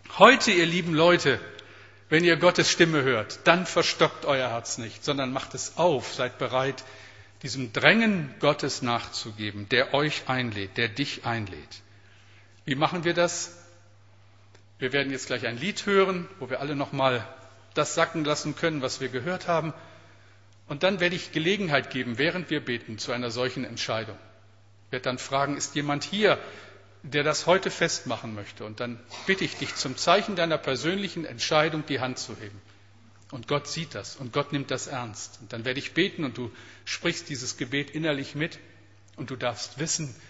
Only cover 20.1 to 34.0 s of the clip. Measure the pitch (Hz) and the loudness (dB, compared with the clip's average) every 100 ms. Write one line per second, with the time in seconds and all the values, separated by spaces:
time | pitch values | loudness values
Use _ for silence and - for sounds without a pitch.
20.1 | - - - - - - 143 185 196 175 | -20 -20 -20 -20 -20 -10 0 2 4 2
21.1 | 175 - 156 160 202 185 139 127 131 123 | 0 -4 0 2 2 2 2 2 -4 -4
22.1 | 113 156 180 170 151 127 120 - 107 - | 0 0 0 -4 -4 -2 -6 -6 -10 -6
23.1 | 123 120 113 131 135 120 113 - 113 107 | -4 -4 -2 -2 -2 -8 -6 -4 -4 -4
24.1 | 90 - - - - - - - 127 131 | -12 -18 -20 -20 -20 -20 -20 -10 -6 -4
25.1 | 123 - 135 143 143 - 151 147 143 - | -4 -2 0 0 -2 -4 -4 -2 -2 -4
26.1 | 202 202 143 - - - - - - 139 | 2 4 4 0 -16 -18 -20 -20 -18 -4
27.1 | 143 147 143 - 185 160 - 165 - 131 | 0 2 2 4 4 4 0 0 -2 -4
28.1 | 113 117 107 98 - 107 107 120 113 - | -6 -6 -10 -12 -12 -12 -8 -8 -8 -12
29.1 | - - 190 170 - 143 - 135 127 - | -10 -2 -2 -2 -4 -8 -6 -6 -2 4
30.1 | 196 208 180 165 156 - 127 151 196 196 | 4 4 -2 0 0 -2 -2 -2 -2 -4
31.1 | 170 156 117 - 156 156 156 143 131 127 | -6 -8 -6 2 4 4 0 -4 -2 -2
32.1 | 127 - 101 104 104 - - - - - | -4 -10 -10 -14 -16 -20 -20 -20 -20 -20
33.1 | - - 127 - 143 - 160 160 104 | -20 -16 -12 -2 -2 -2 -8 -8 -10